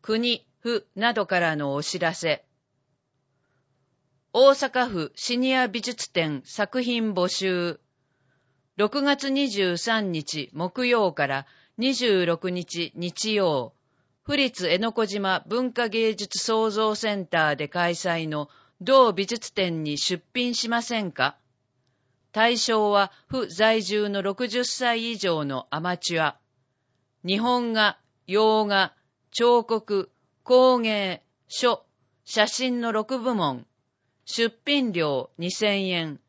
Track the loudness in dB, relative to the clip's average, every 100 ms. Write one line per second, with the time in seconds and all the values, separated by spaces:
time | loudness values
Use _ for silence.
0 | -2 0 0 -2 _ _ -4 -4 -6 -2
1 | -2 0 0 2 2 0 -2 -4 -4 -2
2 | -2 -2 -2 -2 _ _ _ _ _ _
3 | _ _ _ _ _ _ _ _ _ _
4 | _ _ _ 6 6 6 0 0 -2 -2
5 | -6 -8 -4 0 0 2 0 -2 -6 -8
6 | -4 -2 0 -2 -8 -4 -2 -2 -2 -2
7 | -2 0 -2 0 -2 -2 -2 -6 _ _
8 | _ _ _ _ _ _ _ -2 0 2
9 | 0 0 0 0 0 0 0 0 0 0
10 | 0 -4 -6 -8 -8 -6 -6 -2 2 2
11 | 2 0 -2 -2 -8 _ _ -4 -2 0
12 | 2 2 2 0 -2 -6 -6 -8 -8 -6
13 | -8 -6 -2 0 2 0 -4 _ _ _
14 | _ _ -4 0 0 -2 0 0 0 -2
15 | -2 -2 -2 -2 -2 -4 -2 -2 -2 0
16 | -2 -2 -8 -8 -2 0 0 0 0 0
17 | -4 -4 -2 0 2 0 -4 -2 -2 -2
18 | -2 -2 -4 -6 -8 -14 _ _ 4 6
19 | 6 4 -2 -4 -6 -2 -2 0 -4 -2
20 | -2 -4 _ -4 -2 -2 -2 -2 -2 -4
21 | -4 -2 -2 -2 _ _ _ _ _ _
22 | _ _ _ 2 2 2 0 2 4 2
23 | 2 -4 _ -6 -4 2 4 4 0 -2
24 | 0 -2 -2 -2 -4 -2 -4 -2 -2 -2
25 | -4 -4 -2 0 -2 -6 -6 -6 -4 -4
26 | -4 0 -2 -2 _ _ _ _ _ _
27 | _ _ -4 -2 2 0 0 2 0 0
28 | _ _ -2 2 4 4 2 2 0 _
29 | _ _ _ 0 4 4 2 -4 -2 -4
30 | -4 _ _ _ 4 6 8 6 2 0
31 | -2 -6 _ _ _ 0 2 2 _ _
32 | _ _ -6 0 2 2 -2 -2 -2 -2
33 | -2 -4 -2 0 0 -2 -12 _ _ _
34 | _ _ -12 -2 -2 -2 -2 0 0 0
35 | 0 -2 -4 -6 -6 -2 0 0 -2 -4
36 | -4 -10